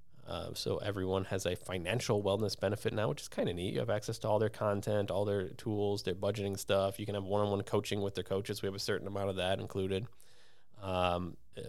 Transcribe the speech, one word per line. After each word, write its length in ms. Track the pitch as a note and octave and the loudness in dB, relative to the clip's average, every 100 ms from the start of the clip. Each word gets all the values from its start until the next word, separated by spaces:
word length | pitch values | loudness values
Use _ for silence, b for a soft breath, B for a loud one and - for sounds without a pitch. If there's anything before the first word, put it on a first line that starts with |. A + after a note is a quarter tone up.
| - - - | -14 -14 -8
Uh, 220 | E2+ E2+ | -6 -6
so 240 | - - F2+ | -4 -2 0
everyone 460 | G#2 G2+ F#2 F#2+ F#2+ | 0 0 2 2 2
has 200 | F#2+ F2+ | 0 0
a 80 | |
financial 680 | F2+ - F#2 E2+ A#2+ - G#2 | -2 -2 -4 0 0 2 2
wellness 380 | G2+ G2+ G#2+ - | 4 2 2 0
benefit 340 | G2 G#2+ A#2+ | 0 2 0
now, 160 | G#2+ A2+ | 0 0
which 140 | C#3+ | 0
is 60 | - | -4
kinda 260 | - G#3 | -2 0
neat. 200 | F2 F#2 | 0 0
You 40 | - | 0
have 120 | A#2 | 0
access 280 | G#2 - A2+ | 0 -2 -2
to 80 | A2+ | 4
all 120 | G#2+ | 4
their 80 | G#2+ | 4
content, 640 | - A2 G2+ G#2 G#2 G2 | 2 2 2 2 2 2
all 120 | F#2 | 2
their 260 | G#2 G2+ F#2 | 2 2 -2
tools, 520 | - A2+ G#2 G2+ G2+ | -4 -2 0 2 0
their 140 | - F2+ | -2 0
budgeting 420 | G2+ G#2 G2+ G2 | 0 0 0 0
stuff. 400 | - G2 G2 G2 | 2 4 4 0
You 80 | G#2 | -4
can 80 | |
have 100 | G2+ | -2
one-on-one 380 | F#2+ G2+ G#2 G2+ | 2 2 4 2
coaching 400 | G2+ G#2 - G2+ | 2 0 2 0
with 140 | G2 F#2+ | -2 -2
their 80 | |
coaches. 360 | F2+ G2 G2 G2+ | -2 -2 0 -2
We 60 | G2+ | -2
have 80 | |
a 60 | G2 | -2
certain 260 | - G2 G2 | -2 -2 -2
amount 240 | G2+ G2 | -2 -2
of 60 | F#2+ | 2
that 240 | F2+ F#2+ | 2 2
included. 460 | G2 G2 F#2+ F#2+ B2 - - - - - - - | 0 -2 0 0 -4 -10 -14 -16 -16 -16 -16 -10
Um, 540 | G2 F#2 F2+ F2 F2+ - - | -2 2 4 4 -2 -6 -12
uh, 40 | - | -10